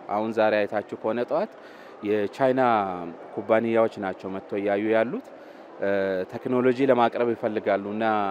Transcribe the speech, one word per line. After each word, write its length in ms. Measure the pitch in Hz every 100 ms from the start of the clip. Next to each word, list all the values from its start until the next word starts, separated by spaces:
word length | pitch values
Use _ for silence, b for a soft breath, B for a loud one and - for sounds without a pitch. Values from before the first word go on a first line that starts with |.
| -
አሁን 220 | 104 110
ዛሬ 200 | 113 107 107
አይታችሁ 400 | 101 107 104 117
ከሆነ 240 | 113 113
ጠዋት 280 | 120 147 214 - B B B B
የቻይና 600 | 104 104 101 - 135 131 127 110 98 90 85 82 -
ኩባንያዎች 640 | - 104 113 113 113 113 -
ናቸው 300 | 98 92 101
መጥተው 280 | 98 98 104
እያዩ 260 | 101 101 107
ያሉት። 380 | 110 113 208 - B B B B - 98 98 95 95 92
ቴክኖሎጂ 500 | 120 127 127 123 123 135
ለማቅረብ 420 | 120 117 113 120
ይፈልጋሉ 540 | 113 120 107 101 98 101
እና 140 | 107 113 107 101